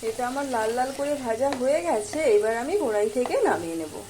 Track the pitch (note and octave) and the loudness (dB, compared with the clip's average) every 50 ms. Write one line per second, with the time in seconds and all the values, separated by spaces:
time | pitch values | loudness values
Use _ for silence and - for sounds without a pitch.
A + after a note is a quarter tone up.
0 | A#3 A3+ A3+ - B3 B3 B3+ C#4 C#4+ C4+ B3+ A3+ A3 A3 A#3 B3 B3+ C4+ C4+ C4+ | -4 -4 -4 -2 -4 -2 -2 -2 -2 -2 0 0 0 0 0 0 -2 -2 -2 -4
1 | C#4+ C#4+ D4 C4+ B3+ A#3 A3+ A3+ C4 C#4 C#4 B3+ B3 C4 D4 E4 F4 E4+ C#4+ G#3+ | -2 -2 -2 -2 -2 -2 0 0 2 0 0 0 2 2 2 2 2 0 0 0
2 | G#3 - - D4+ D#4+ C#4 G#3+ G#3 G#3 A3 A3+ A3+ A#3+ C#4+ F#4 G#4 E4 B3 G#3+ G#3 | -2 -4 -4 0 2 4 4 6 4 4 0 0 -2 0 0 0 0 2 2 2
3 | G#3 A3+ A3+ B3+ B3 - E4 C5+ A#4+ D#4+ G3 D#3+ E3+ E3 E3 E3 D#3+ D3+ - - | 2 2 2 0 0 0 2 2 2 2 2 0 -2 -6 -6 -6 -6 -8 -10 -12
4 | - - | -14 -14